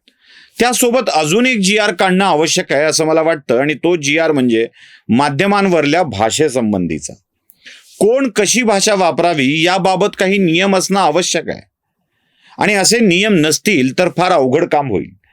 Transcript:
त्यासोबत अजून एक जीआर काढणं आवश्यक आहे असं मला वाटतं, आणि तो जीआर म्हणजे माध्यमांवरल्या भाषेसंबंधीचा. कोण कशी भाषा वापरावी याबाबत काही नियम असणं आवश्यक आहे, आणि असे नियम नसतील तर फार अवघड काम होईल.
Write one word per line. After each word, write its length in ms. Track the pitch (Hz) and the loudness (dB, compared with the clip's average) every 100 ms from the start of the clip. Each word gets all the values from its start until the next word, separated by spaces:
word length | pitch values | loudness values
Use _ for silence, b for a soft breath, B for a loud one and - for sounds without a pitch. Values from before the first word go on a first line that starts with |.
| _ b b b b - | _ b b b b -2
त्यासोबत 500 | 240 247 247 254 220 | -2 0 0 0 0
अजून 320 | 156 151 202 254 | -2 0 0 0
एक 120 | 240 | 0
जीआर 360 | 185 214 208 | 0 0 0
काढणं 320 | 175 190 185 196 | 0 0 2 2
आवश्यक 480 | 151 160 - 180 | 2 0 -2 -2
आहे 100 | 143 | -2
असं 220 | 156 147 160 | 0 0 0
मला 160 | 160 | 0
वाटतं, 380 | 160 165 - 120 | 0 -2 -2 0
आणि 140 | 143 | 0
तो 220 | 147 170 175 | -2 -2 -2
जीआर 360 | 143 151 160 | 0 0 0
म्हणजे 360 | 147 127 113 117 B B B B | 0 0 0 -2 B B B B
माध्यमांवरल्या 960 | 113 147 139 196 202 196 170 143 165 | 0 0 0 0 0 2 2 2 0
भाषेसंबंधीचा. 1080 | 175 98 113 - 151 123 110 101 85 78 - - _ _ _ B B B B B | -2 -2 -2 0 0 0 -2 -2 -2 -6 -10 -18 _ _ _ B B B B B
कोण 300 | 202 262 269 | 0 0 -2
कशी 340 | - 202 233 | -2 -2 0
भाषा 320 | 226 196 196 202 | 0 0 0 0
वापरावी 680 | 175 143 170 156 131 160 170 | 0 0 0 0 0 0 0
याबाबत 500 | 190 180 185 202 - | 0 0 0 -2 0
काही 200 | 190 202 | -2 0
नियम 380 | 180 165 196 190 | 0 0 0 0
असणं 240 | 180 196 | 0 0
आवश्यक 500 | 170 160 175 170 151 | 0 0 -2 -4 -6
आहे, 120 | - - _ _ _ _ b b b b b | -12 -14 _ _ _ _ b b b b b
आणि 160 | 185 | -2
असे 260 | 202 185 233 | 0 0 2
नियम 340 | 220 170 214 | 2 2 2
नसतील 680 | 185 151 147 - 180 131 131 | 2 0 -2 0 0 0 0
तर 100 | 175 170 | -2 0
फार 140 | 180 | 0
अवघड 340 | 170 131 143 - | 2 2 0 0
काम 240 | 151 139 | -2 -2
होईल. 200 | 90 - - b | -4 -6 -16 b